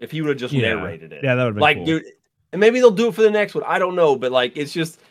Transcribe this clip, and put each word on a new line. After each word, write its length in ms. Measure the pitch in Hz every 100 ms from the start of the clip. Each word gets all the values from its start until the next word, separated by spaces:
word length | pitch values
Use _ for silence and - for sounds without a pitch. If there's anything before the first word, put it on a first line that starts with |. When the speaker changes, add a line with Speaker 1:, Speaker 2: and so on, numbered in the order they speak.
Speaker 1:
if 100 | 120
he 120 | 156
would've 160 | 151 139
just 140 | 123
Speaker 2:
Yeah. 200 | 143 113
Speaker 1:
narrated 380 | 110 85 82 80
it. 100 | 78
Speaker 2:
Yeah, 120 | 135 127
that 60 |
would've 100 | 123 104
been 40 |
Speaker 1:
Like, 140 | 147 151
Speaker 2:
cool. 80 | 160
Speaker 1:
dude, 180 | 160 - - _ _ _
and 80 | 175
maybe 200 | 214 254
they'll 100 | 247
do 180 | 185 233
it 60 |
for 60 | 180
the 80 | 220
next 240 | 208 202
one. 80 | 151 139
I 120 | 180
don't 160 | 185
know, 220 | 180 160 127
but, 160 | 123
like, 240 | 127 123 147
it's 160 | 147
just, 260 | 170 160 - _